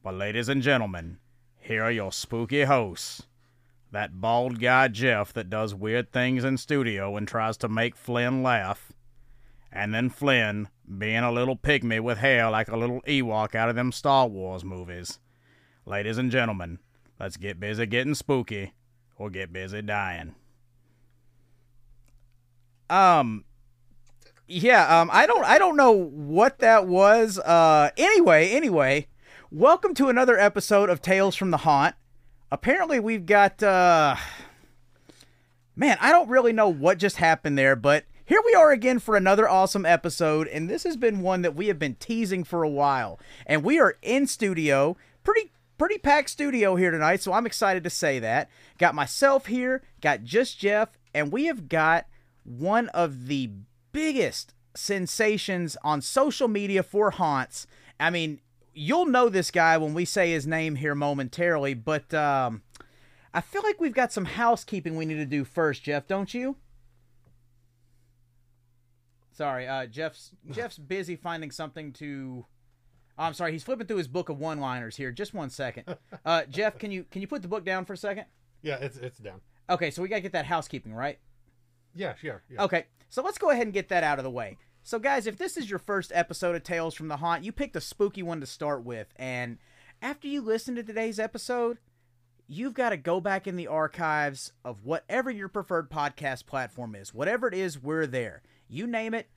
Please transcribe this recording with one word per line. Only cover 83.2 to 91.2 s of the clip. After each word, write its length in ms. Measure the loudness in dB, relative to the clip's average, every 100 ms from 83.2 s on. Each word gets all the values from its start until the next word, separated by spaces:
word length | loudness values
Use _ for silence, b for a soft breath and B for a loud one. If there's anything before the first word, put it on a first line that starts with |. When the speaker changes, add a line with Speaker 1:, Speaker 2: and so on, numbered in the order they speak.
Speaker 1:
let's 160 | -8 -4
go 140 | 0
ahead 160 | 0 -2
and 60 |
get 160 | -6 -2
that 140 | -2
out 140 | 0 -2
of 60 |
the 80 | -6
way. 260 | -10 -12 -14 _ _
So, 160 | -10 -6
guys, 300 | -2 -2 -4
if 100 | -8
this 180 | -10 -10
is 140 | -10
your 80 | -10
first 340 | -6 -6 -4 -4
episode 400 | -4 -4 -6 -6
of 80 |
Tales 320 | -6 -8 -6 -10
from 140 | -12
the 80 | -8
Haunt, 260 | -6 -6
you 80 | -8
picked 240 | -10 -8 -8
a 60 |
spooky 420 | -12 -4 -4 -4
one 160 | -10 -10
to 80 | -12
start 360 | -10 -8 -8
with, 300 | -8 -14 -14 _
and 420 | -10 -8 -10 -12 b b b b
after 260 | -12 -12 -10
you 140 | -8
listen 320 | -4 -6 -6
to 80 | -12
today's 360 | -10 -8 -8
episode, 580 | -6